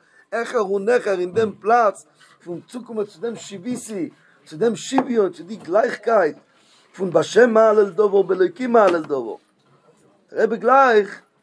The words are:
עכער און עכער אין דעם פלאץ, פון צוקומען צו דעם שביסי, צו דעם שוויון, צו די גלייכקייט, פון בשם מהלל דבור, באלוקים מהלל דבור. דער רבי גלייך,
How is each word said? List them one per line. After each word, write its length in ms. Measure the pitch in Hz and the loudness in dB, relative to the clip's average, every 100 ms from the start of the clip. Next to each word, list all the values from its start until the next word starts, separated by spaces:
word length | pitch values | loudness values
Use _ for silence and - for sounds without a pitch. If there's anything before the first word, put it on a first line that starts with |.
| _ _ _ | _ _ _
עכער 300 | 220 226 247 | -8 -4 -4
און 280 | 190 202 196 | -2 -2 0
עכער 300 | 247 214 185 | 0 0 -4
אין 140 | 180 | -2
דעם 180 | 180 220 - | -2 -4 -4
פלאץ, 460 | 196 240 214 - - _ _ _ | 2 2 2 -2 -12 _ _ _
פון 160 | 170 170 - | -14 -14 -12
צוקומען 380 | 240 240 220 202 | -16 -10 -8 -8
צו 140 | - | -10
דעם 160 | 226 226 | -10 -10
שביסי, 720 | - 202 208 240 - 202 151 - _ _ - | -14 -14 -10 -10 -10 -10 -10 -12 _ _ -18
צו 120 | 156 | -4
דעם 180 | 226 185 | -2 -2
שוויון, 580 | - 262 262 233 190 | -4 -4 0 0 0
צו 100 | - | -4
די 120 | 170 208 | -16 -16
גלייכקייט, 840 | - 220 240 - - 220 160 - _ _ _ _ _ - | -2 0 0 -4 0 2 0 -4 _ _ _ _ _ -8
פון 140 | 185 | -2
בשם 400 | 160 156 208 240 | -2 2 2 4
מהלל 400 | 220 220 214 202 | 4 4 4 2
דבור, 340 | 170 208 196 | 0 2 2
באלוקים 480 | 175 185 180 - 254 | 2 0 0 -2 0
מהלל 320 | 233 196 170 | 4 4 2
דבור. 360 | 139 139 113 90 _ _ _ _ _ _ _ _ _ | -2 -6 -6 -12 _ _ _ _ _ _ _ _ _
דער 120 | 131 | -2
רבי 140 | 208 214 | -2 0
גלייך, 640 | 208 269 262 214 196 - _ _ | 2 4 6 4 0 -8 _ _